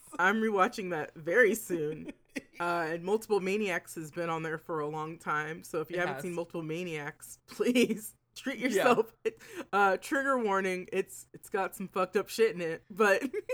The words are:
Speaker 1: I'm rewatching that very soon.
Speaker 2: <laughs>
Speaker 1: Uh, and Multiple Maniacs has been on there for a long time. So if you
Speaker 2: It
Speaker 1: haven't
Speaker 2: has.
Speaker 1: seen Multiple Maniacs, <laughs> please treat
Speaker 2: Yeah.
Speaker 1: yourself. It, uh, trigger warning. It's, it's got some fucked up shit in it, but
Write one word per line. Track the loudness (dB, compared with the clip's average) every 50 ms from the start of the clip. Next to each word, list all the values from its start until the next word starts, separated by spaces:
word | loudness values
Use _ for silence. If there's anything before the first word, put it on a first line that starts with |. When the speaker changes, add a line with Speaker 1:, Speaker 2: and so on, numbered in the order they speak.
| -20 -10 -2 2
Speaker 1:
I'm | 2 4 4 4
rewatching | 2 2 4 4 2 2 0 -4 -6 -4
that | -4 -4 -6 -6 -10
very | -10 -4 2 4 6 6 6 4
soon. | 2 -2 -4 -4 -2 -2 -4 -6 -8 -10 -14 -16
Speaker 2:
<laughs> | _ _ _ -14 -14 -14 _ _ -4
Speaker 1:
Uh, | -2 -2 0 0 -2 -2
and | -4 -4 -2
Multiple | 0 0 0 0 2 0 0
Maniacs | 2 2 0 0 0 0 -2 -2 -4 -6 -10
has | -10 -10 -8
been | -6 -4 -2 -2
on | -2 -2 -2
there | -4 -4 -6
for | -6 -4 -4 -2
a | -2 -2
long | -4 -4 -6 -6 -8
time. | -8 -4 -2 -2 -2 -2 -4 -6 -10 -10
So | -6 -4 -4
if | -4 -4
you | -2
Speaker 2:
It | -2
Speaker 1:
haven't | -2 -2 -2
Speaker 2:
has. | -4 -6
Speaker 1:
seen | -6 -6
Multiple | -6 -6 -6 -6 -8 -6
Maniacs, | -6 -6 -6 -6 -6 -6 -6 -8 -8 -10 -12 -16 -18 -18 -20 _
<laughs> | -8
please | -2 0 2 4 6 6 4 4 2 -2 -8 -14 -16 _ _ _ -18
treat | -12 -8 -8 -6 -2
Speaker 2:
Yeah. | -2 0
Speaker 1:
yourself. | 2 4 6 6 6 4 2 -2 -4 _ -6
It, | -6 -6 -8 -12 -14 -12 -12 -8 -2 2
uh, | 4 4 4 4 2
trigger | 0 0 0 0 2 2 2 2
warning. | 2 2 2 2 2 0 -2 -4 -4 -4 -2
It's, | -2 -2 -4 -6 -18 -18 _ -20
it's | -20 -12 -6
got | -4 -2 -2 -2 -4
some | -6 -10
fucked | -6 -2 -2 -2 0 0
up | -2 -2 0
shit | 2 2 2 2 2
in | 0
it, | -4 -4 -6 -6 _ -6
but | 0 2 4 6 4 4 2 -2 -6 -6 -6 -6